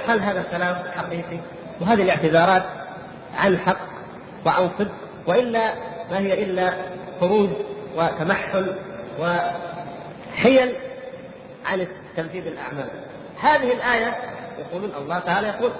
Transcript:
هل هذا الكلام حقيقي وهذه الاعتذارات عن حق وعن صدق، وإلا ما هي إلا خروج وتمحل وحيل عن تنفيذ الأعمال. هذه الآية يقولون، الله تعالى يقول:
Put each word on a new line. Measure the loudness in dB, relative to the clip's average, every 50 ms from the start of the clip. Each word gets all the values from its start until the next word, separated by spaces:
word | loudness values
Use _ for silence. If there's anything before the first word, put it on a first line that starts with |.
| 0
هل | 2 2 2
هذا | 2 0 0 -2
الكلام | -2 -2 -2 0 0 0 0 -2 -4 -6 -6
حقيقي | -6 -6 -4 -6 -6 -6 -6 -8 -10 -10 -12 -12 -14 -14 -12 -8 -2
وهذه | 4 4 6 6
الاعتذارات | 6 4 4 4 4 6 6 8 8 8 6 4 4 0 -6 -10 -10 -12 -12 -12 -14 -14 -14 -16 -14 -8 -2
عن | 2 4 4 4
حق | 4 4 2 2 0 -4 -10 -12 -12 -12 -14 -14 -14 -16 -16 -14 0 2
وعن | 4 4 4 4 2 2 0
صدق، | -2 -2 -4 -8 -12 -14 -14 -4 0
وإلا | 4 4 4 4 4 2 2 2 2 0 -4 -8 -8 -10 -10 -6 -2
ما | -2 0
هي | 2 2 2 2 2
إلا | 0 2 2 2 2 2 -2 -6 -8 -10 -10 -10 -10 0 2
خروج | 4 4 6 6 6 4 2 -2 -4 -6 -8 -10 -10 -4 0
وتمحل | 2 2 2 2 0 0 0 0 0 0 0 0 0 0 0 -2 -6 -8 -10 -12 -12 -12 -10 -6 -2
وحيل | 0 0 2 2 0 -2 -2 -4 -8 -8 -10 -10 -10 -10 -12 -12 -12 -14 -14 -14 -14 -10 0 4 6 8 8 8 6 4 0 -4 -8 -10 -10 -12 -12 -12 -12 -12 -14 -14 -16 -16 -16 -16 -16 -8 -4
عن | -2 -2 -2 -2 -4 -6 -12 -16 -8 -6
تنفيذ | -6 -6 -6 -8 -8 -8
الأعمال. | -8 -8 -8 -8 -8 -6 -6 -8 -8 -10 -12 -12 -14 -14 -14 -16 -14 -8 2
هذه | 4 6 6 6 4 2 2
الآية | 2 2 2 2 2 2 0 -2 -4 -6 -8 -10 -10 -10 -10 -10 -10
يقولون، | -10 -8 -6 -6 -6 -6 -6
الله | -6 -4 -2 -2 -2
تعالى | 0 2 2 2 2
يقول: | 0 0 0 0 0 0